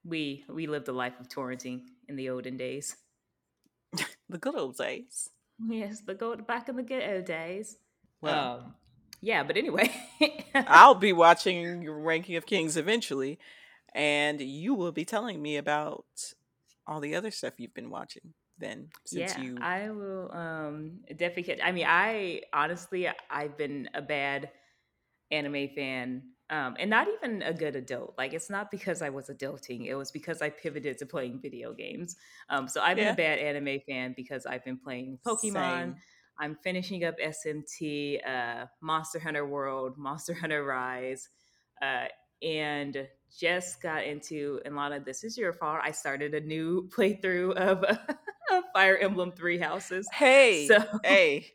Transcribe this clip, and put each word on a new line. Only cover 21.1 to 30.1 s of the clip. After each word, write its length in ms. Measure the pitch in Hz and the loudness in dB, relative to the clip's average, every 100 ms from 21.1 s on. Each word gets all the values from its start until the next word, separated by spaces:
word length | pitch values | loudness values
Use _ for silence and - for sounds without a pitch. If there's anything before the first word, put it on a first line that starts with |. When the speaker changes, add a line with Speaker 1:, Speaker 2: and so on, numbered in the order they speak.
| 156 175 175 | -4 -4 -4
Speaker 1:
catch, 160 | 175 139 | -6 0
I 80 | 170 | 0
mean, 140 | 180 151 | 2 4
I, 540 | 170 214 220 185 160 - | 4 4 0 -4 -6 -4
honestly, 540 | 143 156 175 175 185 175 - - | -2 0 -2 -6 -4 -2 -4 -8
I've 280 | 147 147 143 | -6 -6 -6
been 320 | 143 143 123 | -6 -6 -8
a 80 | 147 | -8
bad 480 | 143 147 139 139 143 - _ _ _ _ _ _ _ | -4 -2 -2 -4 -6 -18 _ _ _ _ _ _ _
anime 380 | 151 143 143 139 | -4 -2 -4 -4
fan, 480 | 143 135 131 123 127 135 _ - | -6 -6 -4 -6 -8 -12 _ -8
um, 260 | 156 131 - | -4 -4 -4
and 100 | 202 | 2
not 180 | 220 349 | 2 2
even 360 | 440 247 208 | -4 -6 -4
a 100 | - | -4
good 220 | 165 156 | -4 -4
adult. 400 | 139 127 123 - - | -6 -6 -8 -8 -6
Like, 160 | 135 | -6
it's 160 | 160 - | -6 -8
not 220 | 196 208 | -8 -8
because 300 | 190 190 165 | -8 -6 -4
I 60 | 151 | -6
was 200 | 135 135 | -8 -12
adulting. 560 | 131 135 139 - 123 | -10 -10 -10 -12 -10
It 80 | 117 | -6
was 160 | 139 135 | -8 -8